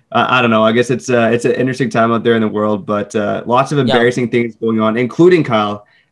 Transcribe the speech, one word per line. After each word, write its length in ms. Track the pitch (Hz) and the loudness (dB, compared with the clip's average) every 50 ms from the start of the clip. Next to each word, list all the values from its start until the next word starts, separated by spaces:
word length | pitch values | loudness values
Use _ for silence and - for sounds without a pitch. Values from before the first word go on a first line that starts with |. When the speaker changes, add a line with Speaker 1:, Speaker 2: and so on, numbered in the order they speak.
| _ _ | _ _
Speaker 1:
uh, 160 | - 120 117 - | -2 -2 0 2
I 140 | 123 127 120 | 2 2 2
don't 80 | 117 | 2
know. 140 | 113 110 110 | 2 4 2
I 80 | 110 110 | 2 2
guess 180 | 120 120 - | 2 0 0
it's, 180 | 127 110 - - | -2 -4 -2 -2
uh, 220 | 123 120 117 110 117 | 0 0 2 2 0
it's 120 | 117 113 | 0 0
an 80 | 120 117 | 0 0
interesting 380 | 123 123 131 127 - 135 110 | 0 -2 -4 -4 -4 -4 -2
time 200 | - 117 113 117 | 0 0 0 0
out 140 | 117 113 110 | 0 0 0
there 100 | 120 113 | 2 2
in 80 | 113 110 | 2 0
the 60 | 104 | -2
world, 380 | 98 104 107 107 107 101 82 | -2 -2 -2 -2 -2 -4 -4
but, 280 | - 104 104 104 - - | -4 -4 -4 -4 -4 -4
uh, 300 | 110 104 104 104 95 - | -4 -4 -4 -4 -6 -4
lots 240 | - 120 127 139 - | -2 0 0 0 0
of 80 | 151 143 | -2 -2
Speaker 2:
Yeah. 40 | 127 | 0
Speaker 1:
embarrassing 480 | 117 131 117 117 123 123 131 123 113 | 2 2 2 2 2 0 0 -2 -2
things 260 | - 120 120 117 110 | -2 -2 -2 -4 -6
going 240 | _ 113 113 113 110 | _ -4 -2 0 0
on, 160 | 110 110 110 | 0 0 0
including, 480 | 120 123 117 - - 170 185 180 160 143 | -2 -4 -4 0 2 4 4 4 4 2
Kyle, 420 | 131 117 107 104 104 104 104 - _ _ _ _ _ | 0 0 -2 -2 -2 -6 -8 -12 _ _ _ _ _